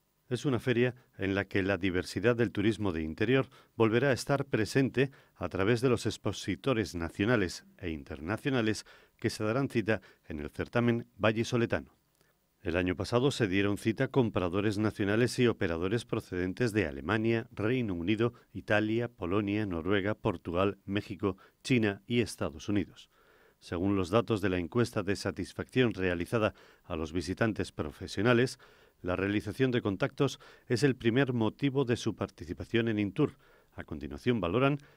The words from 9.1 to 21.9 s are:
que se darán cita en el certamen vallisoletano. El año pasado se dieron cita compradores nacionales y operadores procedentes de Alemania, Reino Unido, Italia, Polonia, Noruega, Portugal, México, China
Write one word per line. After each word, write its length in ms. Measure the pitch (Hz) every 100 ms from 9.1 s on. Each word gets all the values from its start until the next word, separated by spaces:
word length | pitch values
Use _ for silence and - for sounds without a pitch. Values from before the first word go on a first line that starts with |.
| _
que 100 | 110
se 140 | -
darán 260 | 107 127 135
cita 320 | 120 98 110 - _ -
en 120 | 76
el 100 | 73
certamen 560 | - 85 120 120 117 - -
vallisoletano. 760 | 107 110 113 123 113 82 67 _ _ _ _ _ _ _
El 160 | 85 85
año 180 | 90 90
pasado 340 | 95 120 139
se 160 | - 107
dieron 300 | 95 101 101
cita 300 | 113 101 135
compradores 680 | 139 113 95 90 95 104 101
nacionales 600 | 107 - 98 110 123 127
y 100 | 120
operadores 580 | 101 92 82 92 117 -
procedentes 680 | 113 - 90 92 92 123
de 160 | 104 78
Alemania, 600 | 69 73 110 113 113 -
Reino 420 | - 107 131 110
Unido, 400 | 85 85 107 120 - _
Italia, 560 | - - 107 107 113 117
Polonia, 560 | - 85 101 101 104 104
Noruega, 500 | 85 85 101 98 -
Portugal, 600 | 113 85 - 85 98 92 -
México, 520 | 101 - 95 101 92 - _
China 380 | - 127 107